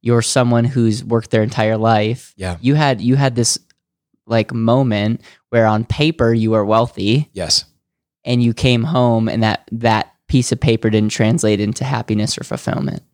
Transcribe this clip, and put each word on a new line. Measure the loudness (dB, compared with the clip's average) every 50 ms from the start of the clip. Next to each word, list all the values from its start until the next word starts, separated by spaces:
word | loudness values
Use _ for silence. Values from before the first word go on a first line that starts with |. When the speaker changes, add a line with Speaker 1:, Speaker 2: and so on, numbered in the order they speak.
| 0
Speaker 1:
you're | 2 0 2
someone | 0 0 0 0 2 2 2 2 0
who's | 0 0 0 0 0 0 -2 -4
worked | -2 -2 -2 -2 0
their | 0 0
entire | 0 0 0 -2 0 0 0
life, | 0 2 2 2 2 2 0 -4 -6 -10 -20 _
Speaker 2:
Yeah. | -10 -8 -8 -8 -2
Speaker 1:
you | 0 0 2
had, | 2 2 0 0 0
you | 0 0 2
had | 2 2 0 0
this, | 0 0 0 -2 -4 _ _ _ _ _ _ _ _ _ _ _ _ _ -2
like, | -2 -2 -2 -2 -4
moment | -2 0 2 2 2 2 0 0 0 0 -2 -2 -4 -8 -16 -20 _ _ _
where | 0 2 4
on | 4 2 0 -2
paper | -4 -2 0 0 0 0 2 0 2 2
you | 2 2 2
were | 2 0 2
wealthy | 2 2 2 2 0 _ -4 -2 0 0 0 0 _
Speaker 2:
Yes. | _ -10 -4 -2 -2 -4 -4 _ _ _ _ _ _ _ _ _ _ _ _
Speaker 1:
and | -2 0 2 2
you | 0 0
came | 0 0 2 2 2 0
home | 0 0 2 2 2 2 2 0 -2
and | -2 0
that, | 0 -2 -2 -4 _ -10
that | -10 -2 0 0 0 0 -2 -6 _ _ _
piece | 0 0 0 0 0
of | -2 0
paper | 2 0 0 2 0 0
didn't | 2 2 0 0 0
translate | 0 0 2 2 2 2 0 0 0
into | 0 -4 -4 -4 -4
happiness | -4 -4 -6 -4 -2 -2 -2 -2 -4 -6
or | -8 -8
fulfillment. | -10 -10 -8 -6 -6 -4 -4 -4 -6 -8 -10 _ _